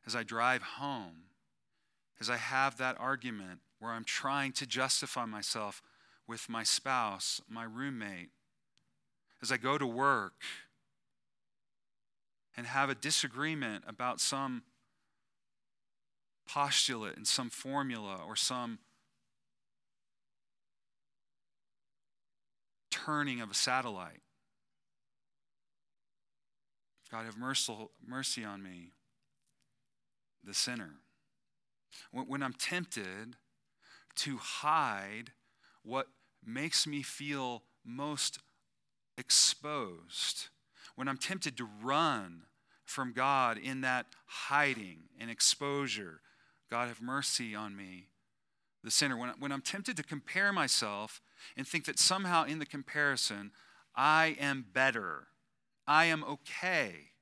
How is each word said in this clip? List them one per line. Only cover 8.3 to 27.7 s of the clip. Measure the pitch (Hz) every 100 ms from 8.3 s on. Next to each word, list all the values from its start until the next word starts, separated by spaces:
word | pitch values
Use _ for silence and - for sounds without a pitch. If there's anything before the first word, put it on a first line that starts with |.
| _ _ _ _ _ _ _ _ _ _ _
as | 113
I | 127
go | 123 147
to | 135
work | 117 139 127 98 - - - - _ _ _ _ _ _ _ _ _ _ _ _ _ _ _ _ _ _ -
and | 120
have | 135 135
a | 123
disagreement | 143 160 143 120 147 156 127 104 -
about | 110 123 123
some | - 135 139 127 - _ _ _ _ _ _ _ _ _ _ _ _ _ _ _ _ _ -
postulate | - 143 135 - 120 107 -
and | 104
some | - 123
formula | - 135 139 139 117 104 95 82
or | -
some | - 127 120 110 _ _ _ _ _ _ _ _ _ _ _ _ _ _ _ _ _ _ _ _ _ _ _ _ _ _ _ _ _ _ _ _ _ _ _ _ _ _ _ _ _
turning | - - 151 143 123
of | 113
a |
satellite. | 101 - 127 123 101 87 80 _ _ _ _ _ _ _ _ _ _ _ _ _ _ _ _ _ _ _ _ _ _ _ _ _ _ _ _ -
"God | 113 113
have | 107
mercy, | 123 135 -